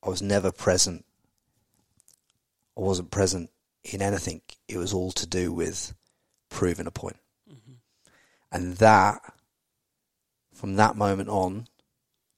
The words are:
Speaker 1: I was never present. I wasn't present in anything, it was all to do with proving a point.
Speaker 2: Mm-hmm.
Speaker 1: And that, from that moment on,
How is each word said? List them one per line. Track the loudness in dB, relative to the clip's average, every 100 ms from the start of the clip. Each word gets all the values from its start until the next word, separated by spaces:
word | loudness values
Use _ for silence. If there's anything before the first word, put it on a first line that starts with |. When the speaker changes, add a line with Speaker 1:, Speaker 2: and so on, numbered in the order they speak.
Speaker 1:
I | -4
was | -4
never | 0 2 2
present. | 0 0 2 2 -2 -16 _ _ _ _ _ _ _ _ _ _ _ _ _ _ _ _
I | -4
wasn't | -2 -2 -2
present | 0 0 0 -8 _ _ _ -12
in | -4
anything, | -2 -2 -6 -10 _ -20 _
it | -8
was | -4
all | -4 -4
to | -6 -4
do | -2 -2
with | -2 -4 -6 -12 -14 _ _ _ _ _
proving | -2 -2 -2 -6
a |
point. | -10 -12 -14 _ _ _
Speaker 2:
Mm-hmm. | -20 -20 -20 _ _ _ _ _ _ _
Speaker 1:
And | -6 -6 4
that, | 8 8 6 0 -10 -20 _ _ _ _ _ _ _ _ _ _ _
from | -12 -6 4
that | 4 4
moment | 0 0 -2
on, | 0 -2 -4 -12 _ _ _ _ _ _